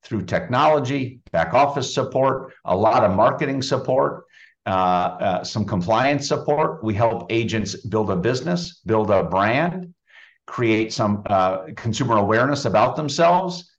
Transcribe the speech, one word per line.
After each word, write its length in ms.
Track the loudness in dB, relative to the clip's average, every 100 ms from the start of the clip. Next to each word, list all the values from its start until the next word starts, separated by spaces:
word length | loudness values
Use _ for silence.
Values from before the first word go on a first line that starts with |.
through 220 | -6 -8
technology, 960 | -4 -4 0 2 4 2 0 -4 -6 -10 -4
back 220 | -2 2
office 400 | 2 2 0 -4
support, 600 | -4 -2 0 0 0 -8 -14
a 100 | -4
lot 300 | 2 4 4
of 100 | 4
marketing 460 | 4 2 2 -2 -2
support, 640 | -2 -2 0 0 0 -4 -16 _ -20 _
uh, 60 | -2
uh, 720 | 0 2 2 0 -2 -2 -2
some 220 | -4 -4 -2
compliance 600 | -2 0 2 2 0 -2
support. 560 | -4 0 0 0 -2
We 120 | -4
help 360 | 0 0 0 -2
agents 460 | -2 0 -2 -4 -8
build 240 | -4 -2 0
a 60 | 0
business, 640 | 0 -2 -2 -4 -6 -14 -2
build 240 | 0 2
a 120 | 2
brand, 680 | 2 0 2 0 -2 -4 -12 _ _ -20 -20 _ -14
create 440 | -4 0 0 0
some, 280 | -2 0 -2 0
uh, 400 | 2 2 0 -6 -8
consumer 400 | -6 -2 0 2
awareness 480 | 4 2 2 0
about 320 | 2 2 2 0
themselves 760 | -6 2 4 4 0 -8 -14